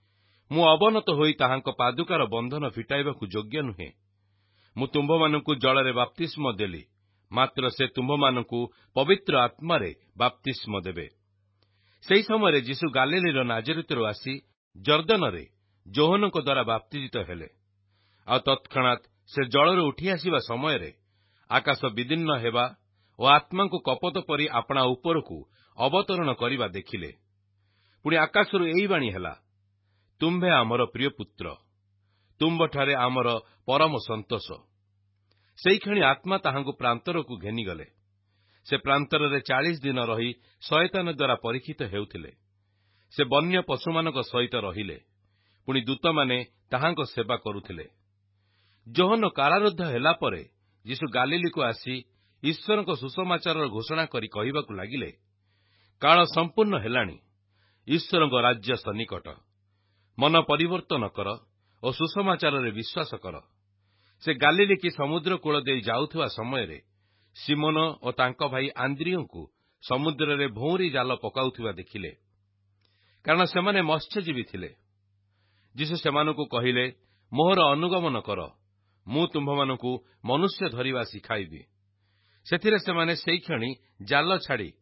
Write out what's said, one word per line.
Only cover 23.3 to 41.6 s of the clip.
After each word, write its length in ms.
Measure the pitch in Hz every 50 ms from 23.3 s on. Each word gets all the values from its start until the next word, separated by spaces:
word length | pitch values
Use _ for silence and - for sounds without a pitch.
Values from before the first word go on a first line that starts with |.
| 143 151 - - 175 185 202 180 175 175
କପୋତ 380 | - 131 131 - - 180 - 185
ପରି 280 | - - 151 143 151 151
ଆପଣା 340 | 123 117 113 - 139 135 131
ଉପରକୁ 540 | 127 127 127 - 170 165 156 - - 87 76 - _ _ _ _ _ _ -
ଅବତରଣ 560 | 120 139 151 190 202 - 190 180 170 143 123
କରିବା 340 | - 120 123 135 127 117 98
ଦେଖିଲେ। 460 | 87 98 92 - - 95 82 69 - _ _ _ _ _ _ _ _ _ _ _ _ _ _ _ _ _ -
ପୁଣି 120 | 147 160
ଆକାଶରୁ 500 | 160 156 - - 208 202 - - 190 175
ଏଇ 220 | 165 160 180 208 196
ବାଣୀ 220 | 190 160 131 110
ହେଲା, 240 | 90 92 90 80 - - _ _ _ _ _ _ _ _ _ _ _ _ _ _ _ -
"ତୁମ୍ଭେ 300 | 151 165 175 180 180 180
ଆମର 360 | 160 131 117 113 117 123 120
ପ୍ରିୟ 240 | - - 117 135 139
ପୁତ୍ର, 380 | - - 104 - _ - 90 80 71 - _ _ _ _ _ _ _ _ _ _ _ _ _ _ _ -
ତୁମ୍ଭଠାରେ 540 | 151 165 170 165 165 151 - 143 139 139 143
ଆମର 340 | 127 123 127 127 127 120 120 117 110 - _ _ _ -
ପରମ 280 | - 131 147 156 160 147 117
ସନ୍ତୋଷ।" 500 | - - 110 107 104 - 120 101 - - 73 - - _ _ _ _ _ _ _ _ _ _ _ _ _ _ _ _ _ _ -
ସେଇକ୍ଷଣି 440 | - 180 202 220 - 202 208 202
ଆତ୍ମା 360 | 160 135 139 - - 185 190 190
ତାହାଙ୍କୁ 340 | - 151 131 139 139 135
ପ୍ରାନ୍ତରକୁ 600 | 139 - 131 120 120 117 - 180 170 165 151 - 123 98
ଘେନିଗଲେ। 480 | 85 104 110 117 110 92 85 80 73 - _ _ _ _ _ _ _ _ _ _ _ _ _ _ _
ସେ 120 | - 143 135
ପ୍ରାନ୍ତରରେ 600 | - 139 139 143 147 143 165 151 151 143 139 139
ଚାଳିଶ 420 | - - 131 131 147 170 170 147
ଦିନ 180 | 127 139 131 127
ରହି 340 | 120 113 113 113 117 120 120 _ _ _ _ _
ଶୟତାନ 500 | - - 147 156 175 185 - 190 175 170
ଦ୍ୱାରା 240 | 156 127 - 127 120
ପରୀକ୍ଷିତ 460 | 110 - 117 117 127